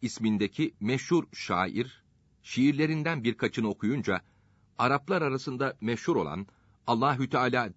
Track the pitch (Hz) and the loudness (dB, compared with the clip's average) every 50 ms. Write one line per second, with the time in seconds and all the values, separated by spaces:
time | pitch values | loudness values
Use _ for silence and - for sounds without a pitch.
0 | 123 113 - - 113 110 107 95 104 98 - - 160 113 - - 101 110 123 131 | -6 -6 -4 0 0 2 2 2 2 0 0 -2 -2 -2 -2 -4 -2 -2 -2 -2
1 | - - 175 165 - - - - - - 92 90 92 90 - 110 127 131 - - | 0 2 2 2 2 0 -12 -12 -4 -2 0 0 0 0 0 -4 -4 -4 -8 -20
2 | _ _ _ _ _ _ _ _ _ - - 117 135 147 143 139 156 156 160 156 | _ _ _ _ _ _ _ _ _ -6 0 4 4 4 4 4 0 0 0 -2
3 | 151 165 165 139 110 117 110 - 127 110 - 131 113 104 101 - 107 104 139 139 | -2 -2 -4 0 0 -2 0 0 -2 -2 0 0 0 0 -2 0 -2 -2 0 0
4 | - 101 95 87 - _ _ _ _ _ _ _ _ _ - - 120 127 139 139 | 0 0 -2 -2 -4 _ _ _ _ _ _ _ _ _ -4 0 2 2 2 0
5 | - - 190 175 156 135 131 131 - 147 127 123 139 135 - - 104 113 117 110 | 0 0 0 0 0 0 -2 -2 -4 -6 -4 -2 -2 -2 -2 -4 -2 -2 -2 -2
6 | - 170 160 107 82 73 78 92 101 - _ _ _ _ _ _ - - 120 113 | 0 0 0 0 0 -2 -4 -6 -8 -10 _ _ _ _ _ _ -2 -2 0 2
7 | 131 143 135 123 131 131 156 127 127 123 127 123 117 98 - | 2 0 0 0 -2 0 0 0 2 2 2 0 0 -2 -4